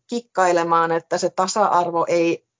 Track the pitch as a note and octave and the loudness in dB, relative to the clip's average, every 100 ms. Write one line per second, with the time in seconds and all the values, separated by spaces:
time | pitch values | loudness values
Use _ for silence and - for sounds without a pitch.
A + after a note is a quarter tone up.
0 | _ A#3+ - - F3+ F3 E3+ E3 E3 E3 | _ -10 -6 0 2 2 2 0 2 -2
1 | - F3+ F3+ - F#3 A3+ G3 F3 F3 E3+ | -4 -4 -4 -2 -2 0 2 2 0 -2
2 | - E3+ E3+ - _ | 0 0 0 -2 _